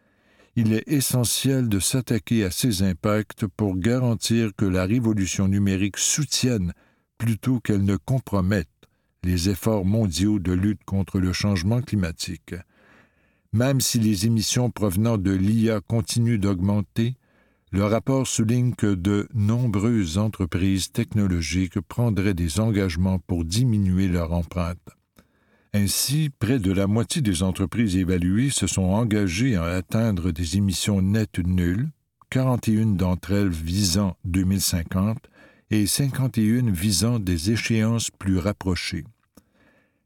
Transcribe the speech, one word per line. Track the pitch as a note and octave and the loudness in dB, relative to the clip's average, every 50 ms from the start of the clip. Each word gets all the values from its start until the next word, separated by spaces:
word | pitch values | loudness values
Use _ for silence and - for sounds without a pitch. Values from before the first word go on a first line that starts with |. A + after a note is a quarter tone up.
| _ _ _ _ _ _ _ _ - _ _ | _ _ _ _ _ _ _ _ -20 _ _
Il | A#2+ A2+ G#2+ A2 | 0 2 2 2
est | A2 - | 0 0
essentiel | - D#3 C#3 C3 - - B2+ A#2+ G#2 - - - C3 C3+ C3 B2+ A2+ | 0 -2 0 0 0 0 0 0 0 -2 -2 0 0 0 0 0 0
de | G#2 G2 | 0 0
s'attaquer | - - - C3 A#2+ - A#2+ G#2+ - - A#2 A2+ G2+ | 0 0 -2 -2 -2 -2 -2 -4 -2 0 0 0 0
à | F2+ | 0
ces | - - - B2+ G#2 F2 G2 | -2 -2 -2 -2 0 0 0
impacts | F#2+ F2+ - - G#2+ G#2 G#2+ G#2 - - - A2 | 0 0 0 0 0 0 0 -2 -4 -6 -6 -6
pour | G2+ - - G#2+ G2+ F#2 F#2+ | -6 -4 -2 -2 -2 0 0
garantir | F2+ A2+ A#2+ C3 B2+ A#2+ A2+ F#2+ - - A2+ A#2 A2+ G#2+ - | 0 0 0 2 0 0 -2 -2 -2 0 2 2 2 0 -2
que | - G#2+ | -2 0
la | G2 F2+ F#2 F#2 | 0 2 2 2
révolution | F#2 A2 C3 A#2 A2+ G#2+ G#2 F#2+ E2+ - - G2 F#2+ | 2 0 2 2 2 0 0 0 -2 0 0 0 2
numérique | G2 G2+ G2+ G2 F#2+ F#2 G2+ G2+ - | 2 2 2 2 2 2 0 -2 -2
soutienne, | - - - - - D3 - - - - B2+ B2 G#2+ F2+ E2+ - - _ _ _ _ _ _ _ | -2 -2 -2 -2 -2 -2 -2 -2 0 0 0 0 0 -2 -4 -6 -8 _ _ _ _ _ _ _
plutôt | _ A2+ A#2 A2+ - - B2+ C3 A#2 | _ -2 -2 -2 -2 0 0 0 0
qu'elle | - - G#2+ G2 G2 | 0 0 2 2 2
ne | G2+ G2+ | 2 2
compromette, | F#2 - - C3+ B2+ - - G2+ G2 F2+ F#2 G#2 G2 D#2+ - _ _ - _ _ _ _ _ _ _ - | 0 0 -2 -2 -2 -2 -2 -2 0 2 2 0 0 -2 -4 _ _ -20 _ _ _ _ _ _ _ -4
les | F2+ F2+ F2 E2 G2 | -2 0 0 0 0
efforts | G2 - - A2+ A2 G#2 F2+ | -2 0 0 0 0 0 0
mondiaux | F#2+ G#2 A2+ A2+ F#2+ D#2 D#2 F#2+ G#2+ G#2+ G#2 | 0 2 2 0 0 0 0 0 2 2 0
de | D#2+ F2+ F#2 | 0 0 0
lutte | F2+ F#2+ G#2 G#2 - - | 0 0 -2 -2 -6 -8
contre | - F#2+ G2 F#2 - - F#2+ | -4 -4 -4 -2 -2 -2 0
le | F#2 F#2 F2 | 0 0 -2
changement | - - G#2 G2+ F2+ D#2+ G2+ A2+ B2 | 0 0 0 0 0 0 0 -2 -2
climatique. | B2 - G#2+ G#2 F2+ E2 E2 - - - F2+ D#2+ - - E2+ F2 - _ _ _ _ _ - - _ _ _ _ _ _ _ _ _ _ - | -2 -2 -2 -2 -2 -2 -4 -8 -10 -10 -10 -12 -12 -14 -14 -14 -14 _ _ _ _ _ -20 -20 _ _ _ _ _ _ _ _ _ _ 0
Même | A2 B2 C3+ C#3 C3 | 0 2 2 2 0
si | A2+ - - A#2+ | 0 0 0 2
les | A2 A2 A2 F2+ G2+ | 2 2 2 2 0
émissions | A#2 A#2 A2 F#2+ - - B2 B2 A#2 | 0 2 0 0 0 0 0 0 -2
provenant | - - G2+ G#2 E2+ G2 A2 A#2 A#2 | -2 -2 -2 0 0 0 0 2 0
de | G#2+ F2+ F#2+ | 0 2 0
l'I | F#2+ F#2+ F#2+ G#2 A2 A2+ A2 A2+ | 2 2 2 2 2 2 2 2
A | A2 G#2 | 2 0
continuent | - - A2+ A2+ G#2 - - A#2+ A#2 A#2 A#2+ G#2+ | -2 -2 -2 -2 -2 0 0 0 2 2 2 2
d'augmenter, | G2 G2+ G2+ E2+ F#2 G2+ G2+ G#2 G2+ - _ - A#2 A#2+ B2+ - _ _ _ _ _ _ _ _ _ _ | 2 0 0 2 2 2 2 0 -2 -2 _ -2 -2 -2 -2 -6 _ _ _ _ _ _ _ _ _ _
le | - F#2+ G2+ | 0 0 2
rapport | G#2 A2 A2 - - C3+ C3+ B2+ | 2 2 0 2 0 0 0 0
souligne | - - - A2+ G#2+ B2 B2 B2 B2 G#2+ | 0 0 0 0 2 2 2 2 0 0
que | - - G#2 G2+ | 0 0 0 0
de | F2+ E2+ G2+ G2+ G2+ - - - | 2 2 2 2 2 0 -2 -2
nombreuses | A2+ G2+ G#2 A#2 A#2+ B2+ A#2+ G2 G2+ F#2+ A#2 A#2+ A2 F#2+ E2 D#2 G2 | 0 0 2 2 2 0 0 0 0 0 2 2 2 0 0 0 0
entreprises | G#2+ A2 - - F#2+ E2 - F2+ F#2 G2 F#2+ F#2 E2+ - - | -2 -2 -2 -4 -4 -4 -2 0 0 2 2 0 -2 -4 -4
technologiques | - A2+ - - G#2+ G2+ F#2+ F2+ E2+ D#2+ D2+ F2 F#2 F#2 E2+ - - | -4 -4 -2 0 0 0 2 0 -2 -2 -2 0 0 -2 0 -2 -6
prendraient | D#2+ - - - A#2+ A#2+ G2+ G2 F#2+ G#2 G2 | -8 -6 -4 -2 0 0 0 0 0 0 0
des | E2 F2 E2 D2 G#2+ | 0 -2 -2 0 0
engagements | A2 A2+ G#2 G2 G2 F#2 E2 E2+ F#2 F#2+ F#2 F2+ | 0 2 2 2 0 0 0 0 0 0 0 -2
pour | - - F#2 E2+ E2 | -2 -4 -4 -4 -2
diminuer | D#2+ F2 A2 C3 B2+ A2 G#2 G2 F#2 F#2 F#2 G2 | -2 0 0 2 2 2 2 2 2 2 2 2
leur | F#2+ F2 F2 E2+ D#2 E2+ | 2 0 0 -2 -2 -2
empreinte. | E2+ E2+ - - F2+ E2+ E2+ F2+ - _ - - _ _ _ _ - _ _ _ _ _ _ _ _ _ _ - | -2 -4 -4 -4 -4 -4 -4 -6 -10 _ -20 -20 _ _ _ _ -20 _ _ _ _ _ _ _ _ _ _ 0
Ainsi, | G#2 G2+ F#2+ - - - - C3+ D#3 D#3 D3 - _ | 0 0 0 0 -2 -2 -2 0 0 -2 -2 -2 _
près | - G2 C#3 C3 | 0 0 0 2
de | F#2 F#2+ | 2 2
la | F#2 F#2+ G2 | 2 2 2
moitié | G2 G#2 A#2 G#2+ - - F3 C3+ | 2 2 0 0 -2 -2 -2 0
des | G#2 F#2 D2+ F#2+ | 0 0 0 0
entreprises | F#2+ F2 - G2 E2+ - G#2 A#2+ G2+ F2+ | -2 0 -2 -4 -2 0 -2 0 0 2
évaluées | F#2+ F#2 E2+ F#2 F2+ E2+ F#2 F#2+ G#2+ C3 C#3+ | 0 2 2 0 2 2 2 2 2 0 0
se | - - G2+ | 0 -2 -2
sont | F2+ - G2 F#2+ | 0 0 0 2
engagées | F2+ F#2+ G#2+ A#2+ G#2+ G#2+ G#2 G2+ F#2 D#2+ F#2+ B2 C#3 A2+ | 2 2 2 2 0 0 0 0 0 0 0 0 0 0
à | F2 E2 | 0 0
atteindre | E2+ F2 F#2 F2 - - A2 A2+ A2+ G2+ E2+ D#2+ F#2 | -2 -2 -4 -4 -2 -2 0 0 0 0 0 0 -2
des | D#2+ F2 F2 D#2+ F2 G2+ | -2 -2 -4 -2 0 2
émissions | G2+ G2 F2+ - - - G#2 F#2+ | 2 2 0 -2 -2 0 0 2
nettes | F#2 F#2+ G#2 A2+ G#2+ - - - | 2 2 2 0 0 -2 -4 -4
nulles, | E2+ F2+ F#2 F#2 F2 F2 F2+ G#2+ C3+ D#3+ - _ _ _ _ _ - _ | -2 0 0 2 2 0 0 -2 -4 -6 -8 _ _ _ _ _ -18 _
quarante | - C3 C3 C3 B2 A2+ - A#2 | -4 -2 0 0 0 0 0 0
et | G#2+ | 0
une | G#2+ A2+ A2 G2+ E2+ | 2 2 2 2 2
d'entre | F#2 F2+ F2+ E2+ - - G2 | 2 0 0 -2 -2 -2 0
elles | G2+ G2+ F#2+ | 0 0 0
visant | F2 D#2 D#2 E2 F2+ G2+ G#2 F#2 D#2+ G2+ G#2 F#2+ E2+ - - | -2 -2 -4 -2 0 0 0 2 2 0 0 -2 -4 -6 -6
deux | F#2+ E2+ F#2+ F#2 | -2 0 0 2
mille | F#2 G2 F#2+ | 2 0 0
cinquante | - - - F2+ D#2+ - - F#2 F#2+ G#2+ A2+ B2 - - _ - - - - _ _ _ | 0 -2 -2 -2 -4 -2 -2 0 0 0 -2 -6 -10 -18 _ -20 -20 -20 -20 _ _ _
et | A2 G#2+ G#2 | 0 0 2
cinquante | F#2+ - - C#3+ C3+ A2 - C3+ B2+ - | 0 0 0 -2 -2 0 -2 -2 0 0
et | A2+ G#2+ | 2 2
une | G#2+ A2+ B2+ B2 A2+ | 2 2 2 2 0
visant | F#2+ D#2+ F#2 A2 G2 E2+ G2+ A#2 B2 A#2 | 0 0 0 0 0 2 0 0 0 0
des | G2 F2+ F2+ D#2+ D#2 G#2 A#2 | 0 -2 -2 0 0 0 0
échéances | G#2+ - - A#2 A2 A2 A2 A#2 A2+ G#2+ - | 0 0 0 0 2 2 0 0 -2 -4 -6
plus | - _ - G2 F#2+ | -8 _ -2 0 0
rapprochées. | F#2 D#2+ G#2 G2+ - - F#2+ F2 - - - - E2+ - - - _ _ _ _ - _ _ _ _ _ _ _ _ _ _ _ _ _ | 0 0 -2 -4 -2 -2 -2 -2 -2 -4 -6 -8 -8 -10 -12 -18 _ _ _ _ -20 _ _ _ _ _ _ _ _ _ _ _ _ _